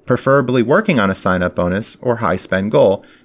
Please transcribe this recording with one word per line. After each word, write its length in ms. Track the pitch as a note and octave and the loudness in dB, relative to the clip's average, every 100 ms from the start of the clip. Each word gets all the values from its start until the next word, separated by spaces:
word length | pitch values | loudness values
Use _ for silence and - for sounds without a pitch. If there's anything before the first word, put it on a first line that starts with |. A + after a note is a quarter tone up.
| - | -4
preferably 560 | B2 - C#3 B2+ B2+ | -2 2 2 2 0
working 360 | A2+ E3+ A3 C#3 | 2 2 2 0
on 120 | G2 | 0
a 40 | |
sign-up 400 | F#2+ G2 F#2 F2+ | 0 -2 0 -2
bonus 420 | - F2 F#2+ A#2 - | -2 -2 -2 -6 -8
or 200 | B2+ A2+ | -4 -2
high 200 | G#2 F#2 | -2 -4
spend 360 | - F#2 G2+ | -2 -4 0
goal, 320 | D3 A#2+ G2 - _ | 2 2 2 -6 _